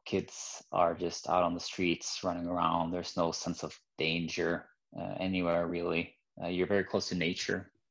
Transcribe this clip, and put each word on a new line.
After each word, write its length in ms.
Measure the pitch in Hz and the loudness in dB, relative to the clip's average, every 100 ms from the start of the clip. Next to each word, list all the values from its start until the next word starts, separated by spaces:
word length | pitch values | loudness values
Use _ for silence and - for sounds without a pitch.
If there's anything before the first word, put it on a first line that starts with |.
| - | -2
kids 580 | 98 - - - - - | -2 -2 -6 -12 -12 -2
are 200 | 90 87 | 4 4
just 360 | 82 87 - - | 4 -2 -4 2
out 140 | 90 | 4
on 100 | 87 | 4
the 60 | 85 | 2
streets 600 | - - 90 82 - - | -4 0 2 2 -2 -4
running 240 | 92 87 87 | -2 -2 -2
around. 440 | 87 82 85 82 | 2 2 2 2
There's 240 | 90 85 - | -2 -4 0
no 160 | 85 | 0
sense 320 | - - 85 | 0 -4 -4
of 140 | - - _ - | -8 -12 _ -2
danger, 680 | 80 82 82 85 82 85 - _ _ - | 0 0 -2 0 0 0 -4 _ _ -10
uh, 140 | 92 95 | -6 -4
anywhere 480 | 92 92 87 85 85 | 0 0 2 2 2
really. 480 | 87 85 82 85 - _ - | 0 0 0 -2 -6 _ -8
Uh, 40 | 87 | -4
you're 200 | 90 90 | 0 2
very 160 | 101 | 2
close 240 | 92 101 - | 2 0 0
to 60 | 92 | 0
nature. 560 | 82 92 - 95 90 _ _ | 0 0 -2 -4 -4 _ _